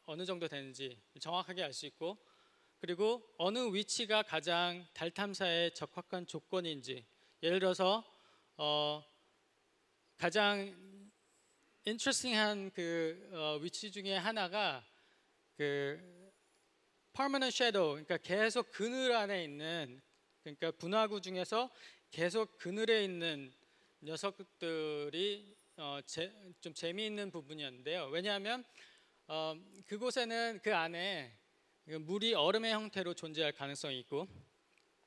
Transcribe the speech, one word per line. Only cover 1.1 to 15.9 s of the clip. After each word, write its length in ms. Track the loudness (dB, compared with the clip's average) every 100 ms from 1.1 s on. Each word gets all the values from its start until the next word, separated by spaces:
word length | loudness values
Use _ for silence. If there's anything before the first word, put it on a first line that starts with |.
| -10
정확하게 440 | -2 -2 -2 -4
알 100 | -4
수 140 | -4 -10
있고, 320 | -4 -4 -4 _ _ _ _ _ _
그리고 560 | -6 2 4 2 -4 0
어느 200 | 2 2 2
위치가 500 | 0 0 -2 4 4
가장 640 | 4 0 2 2 2 -2 -10
달 180 | -6 -4
탐사에 600 | -2 -2 0 2 4 2
적합한 560 | 0 -8 -8 -6 -6 -6
조건인지, 800 | -10 -2 -2 0 -6 -6 -10 -10 _ _ _
예를 180 | 2 4
들어서, 440 | 4 6 4 4 0 -20 -20 _ _ -2
어, 440 | 2 4 2 0 -8 _ _ _ _ _ _ _ _ _ _ _
가장 580 | 2 6 6 4 -2 -8 -18 -20 -20 _ _ _ _ _ _ _
인터레스팅한 880 | -6 0 2 2 2 4 4 2 -4
그, 580 | -4 -2 2 0 -2 -10
어, 260 | -4 -2 -2
위치 300 | -4 -6 -8
중에 240 | -8 -2 0
하나가 680 | 0 0 0 2 0 0 -8 _ _ _ _ _ _ -4
그 640 | 0 0 -2